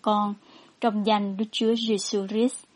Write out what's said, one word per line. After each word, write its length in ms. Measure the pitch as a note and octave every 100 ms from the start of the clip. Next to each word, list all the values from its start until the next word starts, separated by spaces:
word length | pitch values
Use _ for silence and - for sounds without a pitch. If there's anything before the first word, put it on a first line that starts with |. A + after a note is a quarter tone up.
con. 320 | A3 G#3 G#3 G3+ - - - -
Trong 260 | A#3 G#3 G#3
danh 300 | G#3 G3+ F#3+
Đức 80 | A3
Chúa 220 | - A3+
Giêsu 520 | A#3 A3+ G3+ - G3+ G3
Christ. 380 | G#3+ B3 - -